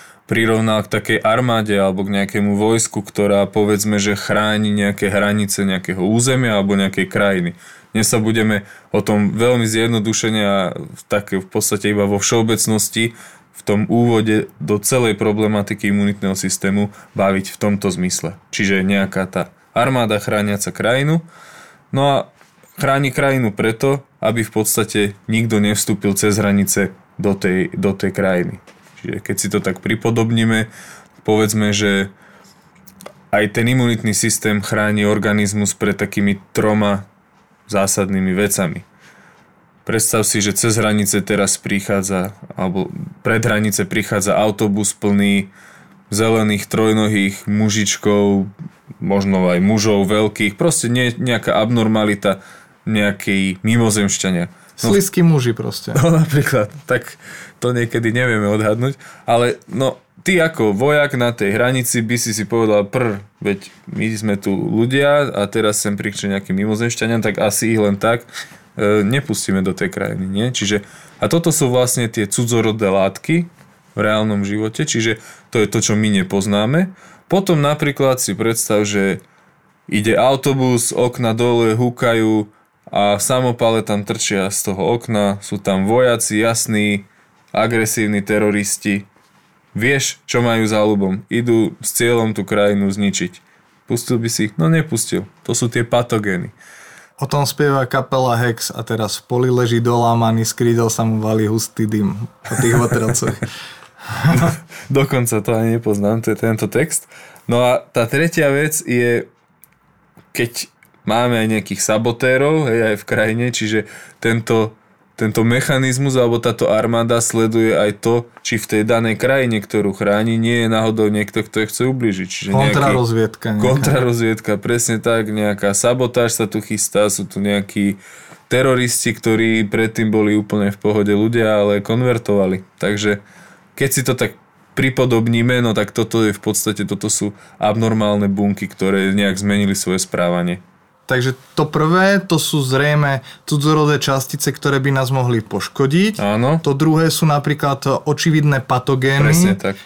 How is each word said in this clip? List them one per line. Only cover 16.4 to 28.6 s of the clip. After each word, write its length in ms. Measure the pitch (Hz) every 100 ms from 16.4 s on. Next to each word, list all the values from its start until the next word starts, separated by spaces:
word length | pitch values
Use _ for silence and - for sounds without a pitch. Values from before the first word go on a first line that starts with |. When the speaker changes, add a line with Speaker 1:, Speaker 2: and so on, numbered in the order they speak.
| 95 - 98 101 101 - - 104
Speaker 1:
baviť 320 | 98 95 98
v 80 | -
tomto 320 | 104 101 98
zmysle. 480 | 87 90 - 82 85 _
Čiže 400 | - 98 98 95
nejaká 400 | 101 95 95 92
tá 240 | 95 85 _ _ -
armáda 480 | 123 127 113 104
chrániaca 480 | - 107 104 101 -
krajinu. 480 | - 107 127 147 165 - - - - - - _
No 100 | 135 139
a 80 | 139 - _ _ _ _ -
chráni 360 | 139 135 139
krajinu 400 | 127 139 135 113
preto, 480 | 98 110 113 135 139 - _
aby 240 | 107 117
v 100 | 107
podstate 500 | 110 107 - 104 107 101 101 -
nikto 320 | 113 113 107
nevstúpil 560 | 104 104 - 101 104 98
cez 200 | 107 104
hranice 520 | 104 101 95 - 98 - _ -
do 160 | 104 98
tej, 320 | 98 92 87 -
do 160 | 98
tej 160 | 98 98
krajiny. 480 | 92 95 90 90 98